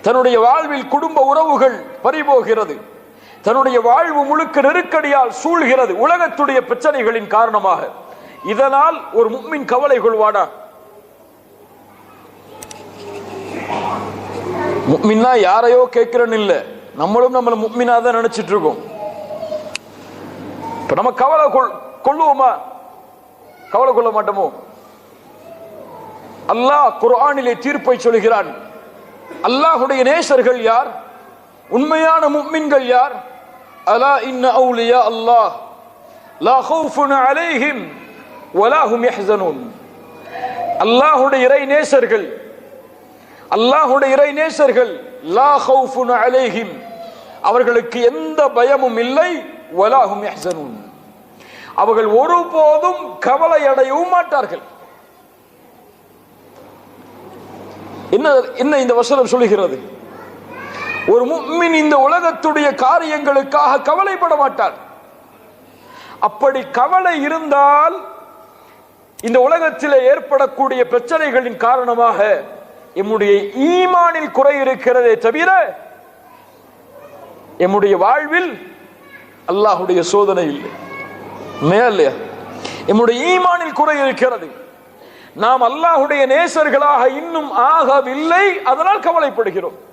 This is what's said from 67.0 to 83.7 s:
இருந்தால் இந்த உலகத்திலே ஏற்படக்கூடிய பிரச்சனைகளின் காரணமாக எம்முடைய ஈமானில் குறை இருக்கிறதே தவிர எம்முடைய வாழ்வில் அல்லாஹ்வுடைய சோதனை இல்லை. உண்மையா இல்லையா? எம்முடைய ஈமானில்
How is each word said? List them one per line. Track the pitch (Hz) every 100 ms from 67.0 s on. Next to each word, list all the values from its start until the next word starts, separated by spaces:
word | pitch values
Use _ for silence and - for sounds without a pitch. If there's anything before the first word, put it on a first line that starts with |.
| 370 320 285
இருந்தால் | 320 311 285 285 294 320 370 - - - - - - - - _ _ _ - 233
இந்த | 254 254
உலகத்திலே | 330 320 - 294 277 254
ஏற்படக்கூடிய | 269 - 269 269 - 269 254 247
பிரச்சனைகளின் | 240 240 311 302 247 240 226 226
காரணமாக | 254 247 233 233 208 208 170 - - - - - 170
எம்முடைய | 202 220 208 202 202 240 294
ஈமானில் | 359 370 359 339 330 294 -
குறை | 277 285
இருக்கிறதே | 262 262 254 254 240 226 226
தவிர | 302 349 381 277 - - - - - - - - - - _ - - - - - - - - 180
எம்முடைய | 202 202 196 196
வாழ்வில் | 294 294 330 359 202 - - - - - - - - -
அல்லாஹ்வுடைய | 190 214 180 185 180 170
சோதனை | 202 202 185 160
இல்லை. | 143 - - - - - - - - - -
உண்மையா | 147 196 247
இல்லையா? | 202 139 - - - - - - - -
எம்முடைய | 220 233 240 320
ஈமானில் | 370 359 349 330